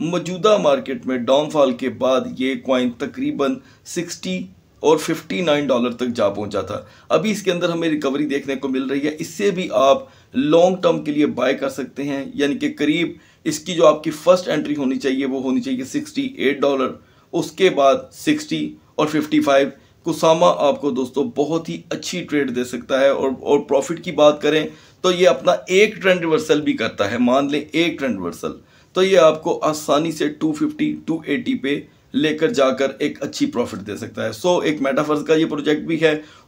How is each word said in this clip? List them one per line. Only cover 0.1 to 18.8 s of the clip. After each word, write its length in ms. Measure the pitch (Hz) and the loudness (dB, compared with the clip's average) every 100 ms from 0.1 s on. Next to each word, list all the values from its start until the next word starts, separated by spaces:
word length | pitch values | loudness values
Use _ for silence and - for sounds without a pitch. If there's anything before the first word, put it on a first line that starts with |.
| 175 160 180 214 - | -4 -4 0 4 4
मार्केट 460 | 147 139 123 123 117 | 4 2 0 -6 -4
में 180 | 127 120 | -2 2
डाउनफॉल 480 | 135 156 151 135 | 2 2 2 2
के 160 | 120 131 107 | 2 -4 -2
बाद 360 | 135 131 120 120 | 0 0 -2 -4
ये 160 | 131 131 | -4 -2
कॉइन 320 | 127 127 123 120 | -2 0 0 -4
तकरीबन 580 | 135 127 143 151 139 131 - _ - | -8 -6 -4 -2 -2 -4 -10 _ -10
सिक्सटी 580 | - 175 - 185 185 - - _ _ | -8 -8 -8 -8 -8 -10 -18 _ _
और 140 | 143 156 | 2 2
फ़िफ्टी 440 | 165 156 - 190 | 0 -6 -4 -2
नाइन 260 | 170 147 143 | 0 0 2
डॉलर 260 | 123 123 117 | 0 0 -2
तक 120 | 127 | -4
जा 200 | 117 101 | 0 0
पहुंचा 320 | 98 104 101 | -2 -4 -6
था। 220 | 95 104 - - - | -6 -8 -12 -14 0
अभी 200 | - 214 | 0 0
इसके 200 | 196 185 | -2 -2
अंदर 200 | 175 170 | -2 -2
हमें 160 | 170 165 | -2 -2
रिकवरी 360 | 151 139 139 147 | -2 -2 -2 -2
देखने 300 | 135 127 131 | -4 -4 -6
को 140 | 135 | -4
मिल 200 | 131 135 | -4 -2
रही 120 | 139 | -2
है, 100 | 143 | -4
इससे 400 | 156 160 - 202 | -4 -8 -2 -2
भी 180 | 180 180 110 | -2 -2 2
आप 320 | 135 135 - - _ | 4 4 -2 -20 _
लॉन्ग 480 | 120 147 165 180 185 | -4 2 4 4 4
टर्म 200 | 175 160 | 0 0
के 80 | 151 | -2
लिए 140 | 147 139 | 0 0
बाय 260 | 113 131 135 | 2 -2 0
कर 140 | 139 | -4
सकते 320 | 139 123 - | -6 -8 -8
हैं, 280 | 143 139 131 123 | -6 -6 -6 -2
यानी 200 | 143 135 | -2 0
कि 140 | 147 | -4
करीब 440 | - 147 165 165 - _ _ 156 | -2 0 0 -2 -6 _ _ -6
इसकी 280 | 147 - | -6 -4
जो 120 | 170 160 | 4 4
आपकी 260 | 156 160 | 4 -2
फर्स्ट 360 | - 170 185 - | 0 4 4 2
एंट्री 260 | 156 147 | -4 -2
होनी 240 | 147 131 131 | -2 -2 -2
चाहिए 280 | 139 131 139 | -2 -2 -2
वो 120 | 135 | -2
होनी 200 | 131 127 | -2 -2
चाहिए 240 | 131 127 135 | -2 -4 -4
सिक्सटी 480 | 147 - - 139 - | -6 -6 -6 -6 -2
एट 200 | 120 143 | -2 2
डॉलर, 380 | 139 135 127 - _ _ _ | 0 0 -2 -6 _ _ _
उसके 360 | 120 - - 185 | -6 -6 2 2
बाद 380 | 139 139 131 - - | 4 4 4 -2 -4
सिक्सटी 600 | - 151 - 160 151 - | 0 0 -2 -6 -6 -10